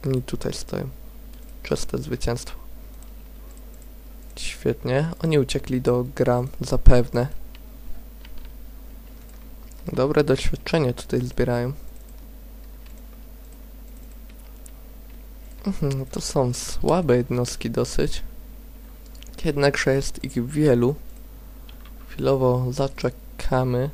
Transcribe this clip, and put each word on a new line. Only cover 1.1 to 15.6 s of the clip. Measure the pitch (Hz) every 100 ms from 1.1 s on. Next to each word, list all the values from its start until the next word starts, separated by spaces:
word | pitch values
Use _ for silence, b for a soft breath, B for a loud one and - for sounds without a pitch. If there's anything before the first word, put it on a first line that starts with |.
| - - - - -
Czyste | - - - 131
zwycięstwo. | 143 120 - 120 - - - - - - - - - - - - - - - - - - - -
Świetnie, | - - 135 120 123 135 160 175
oni | 165 151
uciekli | 127 139 - 127
do | 131 123 123 -
Gram, | 127 123 127 -
zapewne. | 131 127 - 123 120 117 131 - - - - - - - - - - - - - - - - - - - - - - - - - -
Dobre | 127 135 151
doświadczenie | 139 135 - - - 170 131
tutaj | 123 - 123
zbierają. | 123 - 123 120 123 143 - - - - - - - - - - - - - - - - - - - - - - - - - - - - - - - - - - - - - -